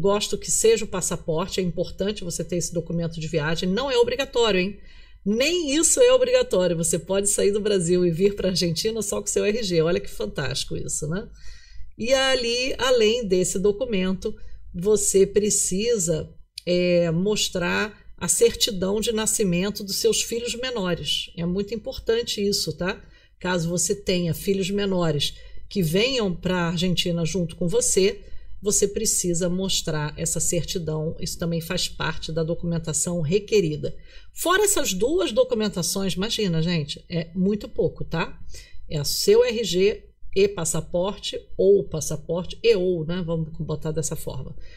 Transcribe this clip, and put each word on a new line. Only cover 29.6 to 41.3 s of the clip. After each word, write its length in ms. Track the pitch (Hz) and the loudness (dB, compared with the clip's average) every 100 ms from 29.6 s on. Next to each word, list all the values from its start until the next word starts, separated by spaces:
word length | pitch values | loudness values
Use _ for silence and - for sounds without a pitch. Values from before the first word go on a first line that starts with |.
| 190 - - 151 151 151 | 0 -2 -2 -2 -4 -4
essa 220 | 160 165 | -4 0
certidão. 800 | - 175 - 190 156 156 156 - | 0 0 -2 -4 -4 -4 -4 -4
Isso 160 | 165 - | -6 -4
também 240 | 170 165 | -4 -4
faz 280 | 165 180 - | -4 -4 -4
parte 420 | - 156 156 - | -4 -4 -4 -4
da 140 | 156 | -2
documentação 760 | 160 170 170 165 160 151 180 175 | -2 -2 -2 -2 -2 -2 -2 -2
requerida. 760 | 147 208 208 214 160 147 - - - - - | 0 0 2 2 2 -2 -4 -6 -12 -18 -14
Fora 300 | - 330 427 | -4 2 4
essas 280 | 415 339 277 | 4 2 0
duas 400 | 185 240 359 330 | 0 2 2 2
documentações, 840 | 226 254 220 208 175 160 196 190 | 2 2 0 0 -2 -2 -2 -2
imagina, 480 | 180 220 - 196 165 | -2 -2 0 0 2
gente, 420 | 165 170 147 - - | 2 0 -2 -8 -6
é 220 | 170 165 | -6 -4
muito 340 | 185 190 208 - | 0 0 0 -2
pouco, 360 | - 170 - | 0 0 0
tá? 340 | 143 160 - - - - - - - | -4 -2 -4 -6 -8 -8 -8 -10 -4
É 120 | 156 | -4
o 40 | |
seu 400 | 143 - - 226 | -2 0 4 6
R 200 | - 220 | 4 0
G 400 | 175 175 196 - - _ - 196 | 0 2 2 2 -8 _ -2 2
e 100 | 202 | 2
passaporte, 920 | 190 160 160 - 175 190 202 - | 2 -2 -2 -2 -2 -2 -4 -8